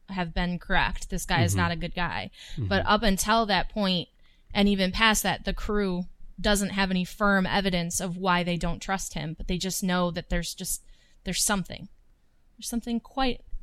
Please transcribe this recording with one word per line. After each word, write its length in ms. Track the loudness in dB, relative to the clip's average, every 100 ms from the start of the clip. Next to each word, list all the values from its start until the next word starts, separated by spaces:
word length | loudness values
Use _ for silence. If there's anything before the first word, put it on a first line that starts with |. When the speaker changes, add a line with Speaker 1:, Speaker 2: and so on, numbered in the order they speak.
| -10
Speaker 1:
have 240 | -6 -4
been 240 | -2 -2 -2
correct. 540 | 0 2 2 -2 -4
This 140 | -6 0
guy 180 | 2
is 80 | 4
Speaker 2:
Mm-hmm. 80 | 4
Speaker 1:
not 100 | 2
a 40 | 0
good 180 | -4
guy. 380 | -2 -2 -4 -8 -12 -10
Speaker 2:
Mm-hmm. 140 | -6 0
Speaker 1:
But 160 | 0 4
up 160 | 4
until 420 | 4 2 2 2 4
that 240 | 0 0
point, 400 | -2 0 0 -2 _ -20 _ _
and 160 | 2 4
even 240 | 4 2
past 300 | 4 4 4
that, 240 | 0 -2 -2
the 80 |
crew 520 | -4 -2 0 0 -2 -6 -12 -16 -4
doesn't 300 | 2 2 2
have 180 | 0 0
any 160 | 0 -2
firm 400 | 0 4 4 4
evidence 540 | 2 2 0 -2 -4
of 180 | -4 -2
why 240 | 2 2
they 160 | 2 0
don't 220 | -2 -4
trust 320 | -4 -4 -4
him, 220 | -6 -6 -6
but 120 | -4
they 100 | -2
just 240 | -2 -2
know 260 | 0 2 0
that 200 | -2 -4
there's 260 | -4 -2 -8
just, 280 | -6 -8 -8 -20 _ _ -6
there's 180 | -2
something. 460 | 0 0 -2 -10 -14 -20 _ _ _ _ _ -14
There's 100 | -6
something 320 | -6 -4 -4
quite, 420 | -4 -2 0 0 -6 -8